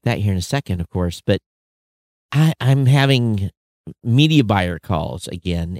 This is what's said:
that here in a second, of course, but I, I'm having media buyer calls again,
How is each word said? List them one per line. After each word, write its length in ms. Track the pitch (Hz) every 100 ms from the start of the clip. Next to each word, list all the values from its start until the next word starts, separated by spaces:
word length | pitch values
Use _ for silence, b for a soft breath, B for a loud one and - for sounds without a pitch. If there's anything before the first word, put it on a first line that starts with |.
that 140 | 120 117
here 140 | 104
in 60 | 95
a 40 |
second, 380 | - 143 - 90
of 80 | 87
course, 320 | 95 87 -
but 160 | - 98 - _ _ _ _ _ _ _ _
I, 200 | 139 160 -
I'm 260 | 127 135 131
having 640 | 139 139 131 120 104 95 - _ _ - -
media 400 | 117 120 156 156
buyer 340 | 110 101 90 85
calls 480 | - 82 76 64 -
again, 500 | 87 90 85 82 90